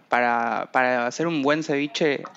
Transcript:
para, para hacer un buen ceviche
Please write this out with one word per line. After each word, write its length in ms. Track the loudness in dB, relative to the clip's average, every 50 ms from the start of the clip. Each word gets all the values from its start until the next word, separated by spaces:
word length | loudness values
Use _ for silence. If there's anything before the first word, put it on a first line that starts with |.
| _ _
para, 600 | 0 2 2 2 2 0 0 0 -2 -4 -4 -2 0
para 340 | 2 2 2 2 0 0
hacer 200 | -2 -2 -2 -2
un 140 | -2 0 0
buen 220 | 2 2 0 0 0
ceviche 600 | -2 -2 -2 -2 -4 -2 0 0 0 0 -2 -6 -10 -10